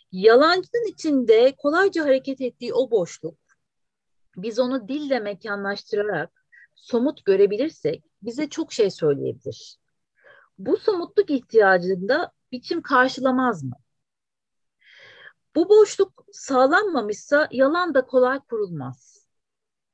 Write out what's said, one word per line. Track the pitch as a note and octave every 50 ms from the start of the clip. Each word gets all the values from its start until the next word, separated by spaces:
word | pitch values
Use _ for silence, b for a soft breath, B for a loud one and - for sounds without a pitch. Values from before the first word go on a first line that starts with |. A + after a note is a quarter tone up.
| B _ F#3
Yalancının | F#3 F#3+ A3 A3+ B3+ D4 E4 F4+ F#4 F4+ - - A#4+ A#4 G4 -
içinde | - - D#4+ C#4+ C4 A#3+ G#3+ A3 A3 B3 C4+ C#4 -
kolayca | - C#4+ D4+ F4 G4 G4 - E4 D#4
hareket | C#4+ C4 C4 C4 C4+ C4+ C4
ettiği | C4 A#3+ - _ A#3+ A#3+ -
o | A3+ C4 A3
boşluk, | A#3 G3+ F3 E3 - - - E3 E3 _ _ _ _ _ _ _ _ _ _ _ _ _ _ _ _ _ _ _ _
biz | F#3 F#3 A#3 G#3 A#3
onu | B3+ B3 C4+ C4 G#3 F#3+
dille | C4 D4+ D4+ C4+ C4+ A#3+
mekanlaştırarak | G#3 G#3 G#3 G3+ - A3 G3+ G3+ G3 G3 G3+ - - - - G#3 G#3 G#3 F#3+ D3+ D#3 - _ _ _ _ b b b b _
somut | _ _ - B3 A#3 A#3+ D4+ D4 - _
görebilirsek | G3 F#3+ F#3+ G3+ F#3+ G#3 G#3 C#4 D#4+ - _ - D3 D#3+ - _ _ _ _ F#3+
bize | A#3 A3+ C#4 D4+ C#4+
çok | - D#4+ D#4+ - -
şey | - G#3+ F#3+
söyleyebilir. | - - E3 D3+ C#3+ C3+ C3+ B2+ A#2+ - _ - B2 - - - - _ _ _ _ _ _ _ b b b b b b b b _ -
Bu | F#3+ A#3+ E4+
somutluk | A4 - A4+ G4+ E4+ - - - G#4 G4 -
ihtiyacında | C#4+ C4 - _ - A3 G3+ F#3+ F#3+ F3+ F3 F#3 F#3+ F3+ F#3 G3+ C4+ D#4+ F4 - - _ _ _ B3+
biçim | B3 - - F4 E4 D#4+
karşılamaz | - C#4+ B3 B3+ C4 C4 - B3+ C4 B3 B3+ B3+ B3 G#3+ D#3+ C3+
mı? | B2+ A#2+ - _ _ _ _ _ _ _ _ _ _ _ _ _ _ _ _ _ _ _ B B B B B B B B B B B B B _ _ _
Bu | D4+ F4+ F#4+
boşluk | G#4 G#4+ G#4 - - - G4 F#4+ _ _ _ _ -
sağlanmamışsa | - - - C4+ B3+ C4 C4+ D#4+ G4 G#4+ G4 E4+ B3+ G#3 G#3 G#3 - - - C#4+ D4 D#4 -
yalan | - B3 C4 C#4 D#4+ F4 F4+ F4 C4
da | C4 B3+
kolay | - - B3+ B3+ B3 C4+ C#4
kurulmaz. | - _ A#3 A3 G#3 F3+ E3+ D3 B2+ B2+ B2+ - _ _ _ _ _ _ _ _ _ _ _ _ _ _ _ _ _ _